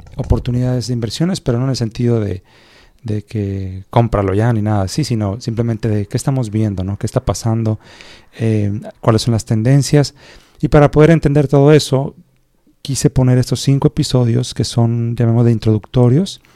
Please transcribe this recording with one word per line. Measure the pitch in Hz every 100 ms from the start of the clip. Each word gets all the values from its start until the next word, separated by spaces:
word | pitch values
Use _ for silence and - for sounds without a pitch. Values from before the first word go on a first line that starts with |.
| - -
oportunidades | - 135 - 123 127 127 120
de |
inversiones, | 120 113 - 170 190
pero | - 120
no | 135
en |
el | 131
sentido | 113 110 120 117
de, | 101 95 - _ _ - _ _
de | 113 107
que | - 110 98 98 95 95 -
cómpralo | 120 117 104 98
ya | 98 117
ni | 113
nada | 104 107
así, | 95 -
sino | 139 117 101 107
simplemente | 120 110 117 113 117
de | 104 101
qué | 123
estamos | - 131 110
viendo, | 107 107 95
¿no? | 92 101
¿Qué | 107
está | -
pasando? | - 98 117 113 110 107 - - - - _ -
Eh, | 113 107 101 104 - -
¿cuáles | - 110
son | -
las | 110
tendencias? | - 110 113 139 127 147 135 - - - _ _
Y | 143
para | 151 143
poder | 151 151
entender | 165 147 147 139
todo | 143 143
eso, | 151 - 135 139 - _ _ _ _ _ _
quise | - 131 147
poner | - 127 127
estos | 123 123
cinco | - 139 147
episodios | - 147 127 120 120 123
que | -
son, | 113 120 117 117 117
llamémosle, | 117 117 113 120
introductorios, | 113 110 107 - 127 123 135 196 - _